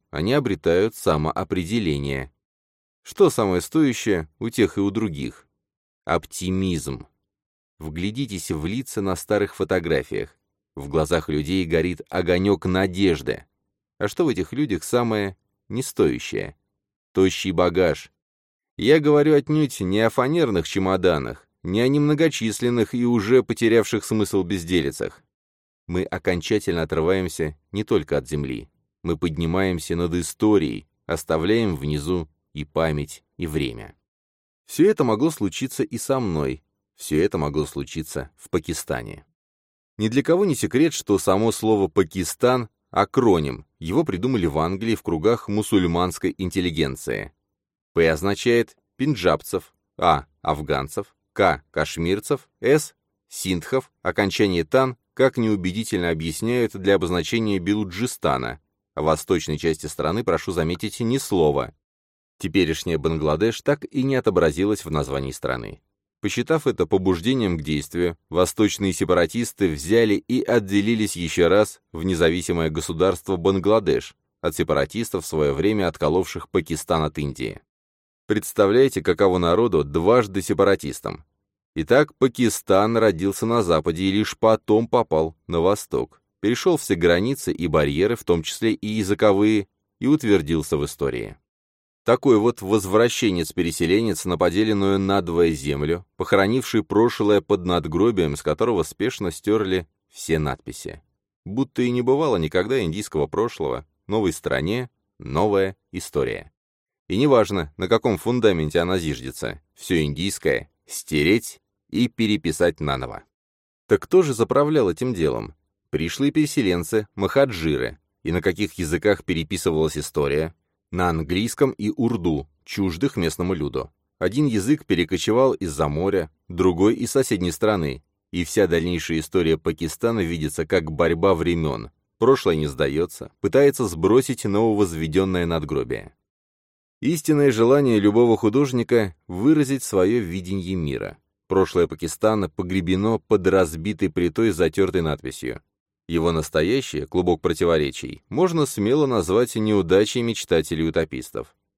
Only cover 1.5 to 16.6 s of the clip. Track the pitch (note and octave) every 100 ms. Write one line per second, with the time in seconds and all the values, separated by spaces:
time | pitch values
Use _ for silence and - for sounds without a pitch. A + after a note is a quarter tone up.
1.5 | F#2 E2+ A#2 F2+ C#2+ C#2 C2+ C2+ _ _
2.5 | _ _ _ _ _ - - F#3+ - G#2
3.5 | F2+ - D#3+ D3 A#2 A2+ F2+ D#2+ _ A2+
4.5 | - G2+ - G2+ G2+ G#2+ D2 A#1+ - _
5.5 | _ _ _ _ _ - E2+ - - F2+
6.5 | F#2 F#2+ E2 D2 C2 - _ _ _ _
7.5 | _ _ - D#2 D#2 G2 A2+ B2+ F#2+ -
8.5 | D#2+ D#2+ A#2 C3 - G2 F2 - G#2 G2
9.5 | - F#2+ F#2 E2 C#2+ - G1+ G#1+ _ _
10.5 | _ _ - C#2+ D2+ D2+ E2+ - D2+ D2+
11.5 | F#2+ E2 E2 E2+ E2+ - F#2 E2+ F2+ G2
12.5 | F#2+ F#2 F#2 F#2+ F2+ G2 D2+ B1 - -
13.5 | _ _ _ _ - G#2 - E3 F#2 F2
14.5 | B2 D3 F2+ - B2 A#2 G#2+ G2 F#2 _
15.5 | _ - A2 - - E2 A#1+ - G1+ G1+
16.5 | -